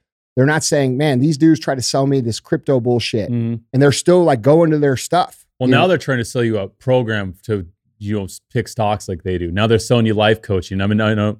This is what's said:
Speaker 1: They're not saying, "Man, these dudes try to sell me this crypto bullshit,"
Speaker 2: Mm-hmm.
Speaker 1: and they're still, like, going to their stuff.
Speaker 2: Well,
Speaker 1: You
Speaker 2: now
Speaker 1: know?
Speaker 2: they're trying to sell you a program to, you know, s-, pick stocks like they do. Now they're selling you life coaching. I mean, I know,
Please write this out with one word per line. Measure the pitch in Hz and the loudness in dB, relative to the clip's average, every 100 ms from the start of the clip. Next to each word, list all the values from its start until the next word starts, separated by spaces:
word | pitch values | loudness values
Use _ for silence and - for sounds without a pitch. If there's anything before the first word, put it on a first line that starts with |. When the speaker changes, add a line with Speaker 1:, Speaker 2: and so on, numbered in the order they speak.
| _ _ _ - | _ _ _ 0
Speaker 1:
They're | 135 | 2
not | 151 | 2
saying, | - 151 135 127 | 0 0 0 0
"Man, | 151 127 | 0 2
these | 147 139 | 0 4
dudes | 160 160 | 4 4
try | - | 0
to | 139 | -4
sell | - 139 139 | -2 -2 0
me | 139 | 0
this | 117 - | -2 -6
crypto | - 165 - 135 | -4 -4 0 0
bullshit," | 120 120 - 110 98 | 2 -2 -2 -4 -2
Speaker 2:
Mm-hmm. | 120 117 117 _ | -4 -4 -6 _
Speaker 1:
and | 131 | 2
they're | 143 | 2
still, | - - 180 | 2 2 4
like, | 170 131 | 4 2
going | 131 156 165 | 4 4 4
to | 151 | 2
their | 143 127 | 0 -2
stuff. | - 170 160 - _ - | -2 -2 -2 -8 _ -4
Speaker 2:
Well, | 127 | 2
Speaker 1:
You | |
Speaker 2:
now | 135 | 2
Speaker 1:
know? | 180 | 4
Speaker 2:
they're | 170 | 0
trying | - 127 | -2 -4
to | |
sell | 113 127 | -4 -2
you | 117 107 | -2 -2
a | 95 | -6
program | _ - 127 113 107 95 87 | _ 0 0 0 -4 -6 -10
to, | - 104 87 _ _ - | -6 -6 -6 _ _ -12
you | 104 104 | -6 -6
know, | |
s-, | 95 - _ | -6 -14 _
pick | 123 110 | -6 -6
stocks | - 104 104 - | -2 -2 -2 -6
like | 90 | -8
they | 95 90 | -4 -4
do. | 85 | -4
Now | 90 110 | 0 2
they're | 113 | 2
selling | - 120 113 | 2 0 2
you | |
life | 104 107 110 | 2 2 0
coaching. | - 98 - 95 | -2 -6 -4 -4
I | 101 | -2
mean, | 107 | 0
I | 107 | 0
know, | 107 107 | 0 -2